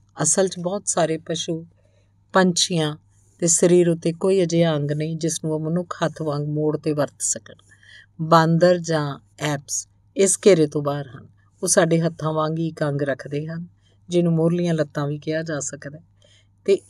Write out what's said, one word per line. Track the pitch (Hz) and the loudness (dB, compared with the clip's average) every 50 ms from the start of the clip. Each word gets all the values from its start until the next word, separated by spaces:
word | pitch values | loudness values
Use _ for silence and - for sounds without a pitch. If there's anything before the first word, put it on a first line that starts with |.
| _ _ _ - 160 | _ _ _ -4 -2
ਅਸਲ | 151 - - 190 190 | 0 2 2 0 0
'ਚ | - 180 | -2 -4
ਬਹੁਤ | 170 175 190 208 - - | -6 -6 -6 -6 -6 -4
ਸਾਰੇ | - 185 165 156 160 160 | -2 0 0 0 -2 -4
ਪਸ਼ੂ, | 160 - 165 160 - - 170 160 165 - _ _ _ _ _ _ _ _ _ _ _ _ - | -6 -6 -6 -6 -6 -6 -6 -8 -8 -12 _ _ _ _ _ _ _ _ _ _ _ _ 2
ਪੰਛੀਆਂ | 190 185 185 170 - - - 185 165 156 151 151 - _ _ _ _ _ _ _ - | 4 4 4 2 0 -2 0 0 0 0 -2 -4 -8 _ _ _ _ _ _ _ -4
ਦੇ | 180 | -2
ਸਰੀਰ | 170 - - - 175 175 180 175 170 | 0 2 4 4 6 6 6 6 4
ਉੱਤੇ | 165 165 - 175 165 | 2 0 -2 -4 -4
ਕੋਈ | 165 - 190 190 196 175 | -2 0 0 2 2 2
ਅਜਿਹਾ | 160 165 165 170 165 156 | 2 2 2 2 2 2
ਅੰਗ | 147 147 143 | 0 -2 -2
ਨਹੀਂ | 147 147 151 160 165 | -2 -2 -4 -4 -4
ਜਿਸ | 156 160 160 156 - - | -4 -4 -4 -4 -4 -4
ਨੂੰ | 156 156 | -4 -4
ਉਹ | 156 | -4
ਮਨੁੱਖ | 156 156 165 175 175 - - - 170 | -2 -2 -2 -2 -4 -6 -6 -4 -4
ਹੱਥ | 156 156 - 160 | -4 -4 -4 -4
ਵਾਂਗ | 156 143 147 147 | -4 -4 -4 -4
ਮੋੜ | 147 151 147 151 151 151 | -4 -2 0 0 0 -2
ਤੇ | 151 - 160 151 | -2 -2 -2 -2
ਵਰਤ | 147 143 - - - | 0 -2 -4 -4 -6
ਸਕਣ। | - - - - - - - - _ _ _ _ _ - - - - _ _ - | -6 -6 -6 -6 -10 -16 -20 -20 _ _ _ _ _ -20 -20 -20 -20 _ _ -8
ਬਾਂਦਰ | 160 156 165 165 160 165 165 165 175 180 180 180 | 2 4 6 6 6 6 4 6 6 4 4 4
ਜਾਂ | 170 160 165 156 147 143 139 - - _ _ - | 0 -2 -2 -2 -2 -2 -6 -10 -14 _ _ -6
ਐਪਸ | 147 151 147 - - - - - - - _ _ _ _ - | -4 -4 -4 -4 -6 -8 -10 -10 -10 -12 _ _ _ _ -2
ਇਸ | - 196 196 - - - | 0 2 2 2 4 6
ਘੇਰੇ | 214 185 165 156 | 6 6 6 4
ਤੋਂ | 151 147 156 143 | 2 0 -2 -4
ਬਾਹਰ | 143 143 143 139 135 | -4 -4 -4 -6 -10
ਹਨ। | - - - - _ _ _ _ _ _ - | -14 -18 -20 -20 _ _ _ _ _ _ -4
ਉਹ | 180 | 0
ਸਾਡੇ | - 202 175 165 165 165 | 2 2 4 4 2 2
ਹੱਥਾਂ | 165 165 165 - 151 156 156 | 0 -2 -4 -4 -4 -4 -2
ਵਾਂਗ | 156 156 156 160 160 | -2 -2 -2 -2 -4
ਹੀ | 165 160 | -4 -4
ਇੱਕ | 160 - 156 | -4 -4 -4
ਅੰਗ | 147 143 143 147 | -2 -2 -2 -2
ਰੱਖਦੇ | 139 131 - - 147 143 143 151 | -4 -4 -6 -8 -8 -8 -8 -6
ਹਨ, | 156 165 170 175 175 _ _ _ _ _ _ _ - | -8 -8 -10 -12 -14 _ _ _ _ _ _ _ -2
ਜਿਹਨੂੰ | 175 175 175 170 165 | 0 0 2 2 2
ਮੋਰਲੀਆਂ | 160 160 165 170 175 175 170 170 | 2 2 2 2 0 0 0 0
ਲੱਤਾਂ | 156 151 147 - 151 147 | 0 -2 -2 -4 -4 -4
ਵੀ | 143 147 147 | -4 -6 -6
ਕਿਹਾ | 147 - 156 160 160 | -6 -6 -4 -4 -4
ਜਾ | 160 156 143 | -6 -6 -6
ਸਕਦਾ | 135 - - 143 - 143 147 160 | -6 -8 -10 -12 -14 -14 -16 -16
ਹੈ, | - _ _ _ _ _ _ _ _ _ _ _ - | -20 _ _ _ _ _ _ _ _ _ _ _ 0
ਤੇ | - 196 - - - | 0 0 0 0 2